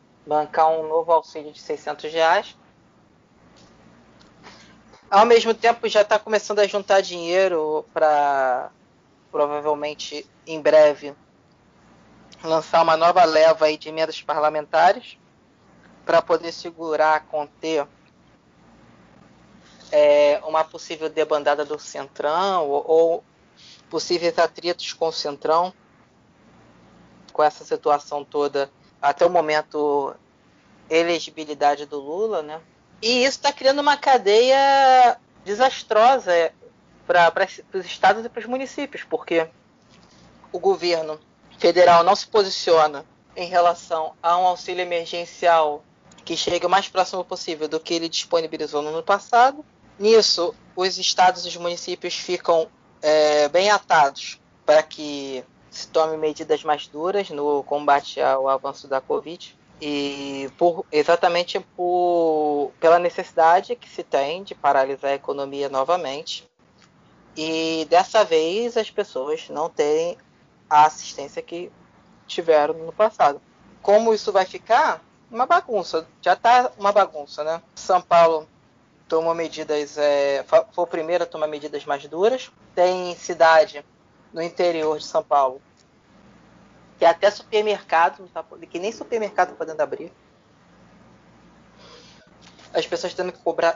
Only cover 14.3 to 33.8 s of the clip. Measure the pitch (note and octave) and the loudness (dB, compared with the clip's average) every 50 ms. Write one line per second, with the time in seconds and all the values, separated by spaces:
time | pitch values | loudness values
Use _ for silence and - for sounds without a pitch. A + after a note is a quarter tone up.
14.3 | D3 D#3 D3+ D3+ D3+ D3+ D3 - - D#3+ E3 F#3 G#3 B3 - - - _ _ _ | -4 -2 -2 -2 -2 -4 -6 -2 0 2 4 4 2 0 -6 -18 -20 _ _ _
15.3 | _ _ _ _ _ _ _ _ _ _ _ _ _ _ _ - D#3+ E3 - - | _ _ _ _ _ _ _ _ _ _ _ _ _ _ _ 0 0 0 2 0
16.3 | E3+ D#3+ E3+ E3+ D#3+ - - F3 E3 D#3+ E3 D#3+ D#3 D3 D#3 D#3 D#3 D#3 - _ | -2 -2 -2 -8 -12 -12 -14 -14 -12 -10 -8 -4 -2 0 2 2 2 0 -2 _
17.3 | - D3+ D3 C#3+ _ _ - D#3+ D#3+ D3 C#3+ - _ _ _ _ _ _ _ _ | -8 -8 -8 -10 _ _ -6 -4 -4 -4 -4 -6 _ _ _ _ _ _ _ _
18.3 | _ _ _ _ _ _ _ _ _ _ _ _ _ _ _ _ _ _ _ _ | _ _ _ _ _ _ _ _ _ _ _ _ _ _ _ _ _ _ _ _
19.3 | _ _ _ _ - _ _ _ - - - - - D3+ D3+ D3 D3 D3 D3 D3 | _ _ _ _ -20 _ _ _ -20 -20 -8 0 2 4 6 6 6 6 6 4
20.3 | D3 D#3 - D#3 D#3 D#3 D#3+ - - D#3+ - - E3+ D#3 D#3+ D#3 D3+ D#3 D3+ D3+ | 2 0 -2 -2 0 0 -2 -2 -6 -14 -12 -12 -10 -8 -8 -6 -2 -4 -2 0
21.3 | D3+ D3 C#3+ D3+ D3 C#3+ D3+ C#3+ D3 D3 - - - D3 - - - - D3 D3 | -2 0 0 0 -2 -2 -4 -6 -10 -12 -12 -14 -14 -14 -14 -12 -10 -6 -4 -2
22.3 | D#3 F3 F#3+ G3+ F#3+ F3+ D#3 C#3+ C#3+ D3 - - D#3+ D#3+ E3 E3 E3 - - _ | -2 -2 -2 0 -2 -2 -2 -2 -2 -4 0 2 2 4 4 2 0 -4 -8 _
23.3 | _ _ _ _ _ _ - - - _ _ _ - D#3+ - - F3+ E3+ E3+ E3+ | _ _ _ _ _ _ -20 -20 -20 _ _ _ -8 -8 -4 -4 -4 -2 -2 -2
24.3 | E3 - E3+ - - - D#3+ F3 F3 - - - - - E3+ D#3+ D#3+ - - D3+ | 0 0 0 0 -2 -6 -6 -6 -6 -6 -10 -12 -8 -6 -6 -6 -4 -6 -8 -8
25.3 | C#3+ - - D3+ D#3 E3+ F3 F#3+ - _ _ _ _ _ _ _ _ _ _ _ | -8 -6 -2 0 0 0 0 -2 -8 _ _ _ _ _ _ _ _ _ _ _
26.3 | _ _ _ _ _ _ _ _ _ _ _ _ _ _ _ _ _ _ _ - | _ _ _ _ _ _ _ _ _ _ _ _ _ _ _ _ _ _ _ -10
27.3 | - - D3+ D3+ - - - - D#3+ C#3+ - D3+ D3 D3 - - D3+ D3 C#3 - | -2 0 0 0 -2 -6 -8 -8 -8 -4 0 0 -2 -2 -2 -8 -12 -12 -10 -8
28.3 | - D3 D3 C#3+ C#3+ C#3+ C#3 - _ _ _ _ _ _ - C#3+ C#3+ - E3+ F3 | -4 -4 -4 -2 -4 -4 -6 -6 _ _ _ _ _ _ -2 -2 2 2 2 2
29.3 | F3+ F3 D#3 D3+ D3+ D3+ D3+ _ - D3+ D3 D3 C#3+ C#3+ C#3 C#3 - - _ _ | 2 0 0 0 -2 -2 -2 _ -6 -4 -2 0 0 -2 -2 -6 -8 -14 _ _
30.3 | _ _ _ _ _ _ _ _ _ _ _ - D#3+ E3 E3+ E3+ E3+ D#3+ - E3 | _ _ _ _ _ _ _ _ _ _ _ -2 0 0 0 0 -2 -4 -6 -10
31.3 | D3+ D#3+ D#3 D3+ D3+ C#3 D3 C#3+ D3 C#3+ D3 C#3+ D3+ C#3+ C#3 C#3+ D#3+ F#3+ A3 A3+ | -14 -14 -12 -12 -6 -2 0 0 0 -2 -6 -10 -12 -12 -10 -10 -6 -6 -6 -4
32.3 | G#3 E3+ D3+ D3 D#3 D#3+ - _ _ _ _ _ _ _ G#3+ A3+ B3 B3 B3 C#4 | -6 -6 -8 -10 -14 -18 -18 _ _ _ _ _ _ _ -4 -2 0 0 0 0
33.3 | B3+ - - C#4+ C#4+ - C4 C4 C#4 D4 | -2 -2 -4 -4 -4 0 0 0 0 2